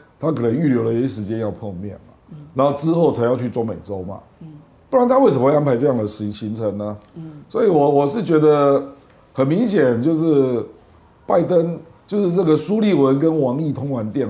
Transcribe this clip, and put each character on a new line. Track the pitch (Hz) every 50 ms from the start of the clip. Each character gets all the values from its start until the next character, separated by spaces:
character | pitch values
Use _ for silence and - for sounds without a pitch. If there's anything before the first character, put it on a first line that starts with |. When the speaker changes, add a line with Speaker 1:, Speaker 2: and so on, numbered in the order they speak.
| - _ _ _
Speaker 1:
他 | 143 160
可 | 156 120
能 | 117 113 117
预 | 156 170
留 | 143 127 113 113
了 | 113 117
一 | 117
些 | 131
时 | 131 104 107 101
间 | 95 113 113
要 | 110 104
碰 | 95 - 117 104 90
面 | 87 101 101 87
嘛， | - - - - _ _ -
Speaker 2:
嗯。 | 160 147 - - -
Speaker 1:
然 | 131 135
后 | 147 143
之 | 143 160 165
后 | 165 170 165 139
才 | 107 123 117
要 | 120 127
去 | 113 120 117
中 | 104 123 113
美 | 110 92 85 -
洲 | 101 101 95 90
嘛。 | 98 95 - - _ _ -
Speaker 2:
嗯。 | 165 156 - - - _ _ _ _ _
Speaker 1:
不 | 269
然 | 247 247
他 | 240 254
为 | 269 277 208
什 | 139
么 | 123 123
会 | 139 151
安 | 147 147
排 | 139 123
这 | 117 139
样 | 147 127
的 | 117 107
行-， | 101 - - 107 104 104
行 | - 113 107 113
程 | 113 110 104 98
呢？ | 104 104 104 104 104 - - -
Speaker 2:
嗯。 | 165 160 160 151 147 143
Speaker 1:
所 | - - 226 233
以 | 202
我， | 170 147 143 147
我 | 143 139 143
是 | 139 - 240
觉 | 170 156 165 151
得 | 156 151 147 143 143 139 139 135 - - - - - _ _ _ _ _ -
很 | 131 135
明 | 139 165 202 247
显， | 208 196 160 135 127 120 113
就 | 127 160 165
是 | 156 165 165 147 139 135 127 123 113 104 - - - _ _ _ _ _ _ _ _ _
拜 | - 202 175
登， | 170 165 180 170 165 170 165 - - - - - _
就 | - 202 208
是 | 202 175
这 | 170 196 180
个 | 156 151
苏 | 151 - 175 208 220
利 | 214 208 180
文 | 143 135 131 135
跟 | 139 160 165 160 156
王 | 135 123 123 151
毅 | 160 147 123
通 | 113 123 143
完 | 135 117 107 107
电 | - 143 123 107